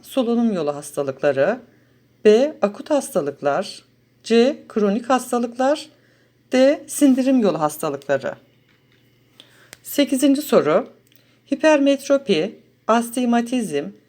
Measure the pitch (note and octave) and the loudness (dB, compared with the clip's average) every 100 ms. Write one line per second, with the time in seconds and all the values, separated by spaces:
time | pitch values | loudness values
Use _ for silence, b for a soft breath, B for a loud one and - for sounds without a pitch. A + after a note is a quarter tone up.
0 | - C4+ A#3 A#3 A#3 F#3 D3 C#3+ - - | -8 -4 -2 0 0 -2 -4 -6 -8 -6
1 | C#3 C3 D3 C3 D#3 B3 b b b b | -6 -2 -2 0 0 -2 b b b b
2 | b _ G#3+ A3 D4 D#4 G3+ G#3 - D4 | b _ 4 4 2 -2 -4 -4 -4 -2
3 | - F#3 C#3+ C3+ C#3+ D3+ G3+ - _ _ | -2 -4 -6 -4 -4 -4 -6 -14 _ _
4 | _ _ - A3+ B3+ D#4 - A3 G#3 G#3+ | _ _ 0 2 2 0 -6 -2 0 -2
5 | - B3+ C4 A#3+ A#3+ A#3+ C4 D#4 - b | 0 -2 0 -4 -4 -2 -2 -2 -6 b
6 | b b b b _ B3+ C4+ D#4 - - | b b b b _ 2 4 2 -4 2
7 | C#4+ B3+ C4 C4 G3+ D#3 D3+ - D#3+ C#3 | 4 4 2 2 2 0 -2 -2 -6 -6
8 | - C#3 - - _ _ _ _ _ _ | -2 -2 -2 -10 _ _ _ _ _ _
9 | _ _ _ B B B B B - - | _ _ _ B B B B B -6 -2
10 | C#4+ C4 C#4+ C#4 - G3 C3+ E3 C4 - | 0 2 2 0 2 0 2 0 -2 -12
11 | _ b b b _ C4+ D#4 D4 C#4 C#4 | _ b b b _ 0 2 4 2 0
12 | - C#4 C#4 D#3+ G3 - _ _ - A3+ | 0 -2 0 -2 -2 -8 _ _ 0 0
13 | A#3 C4 B3 A#3 A#3 B3+ F#3+ C#3+ F3+ - | 0 -4 0 0 -2 -4 -4 -6 -8 -14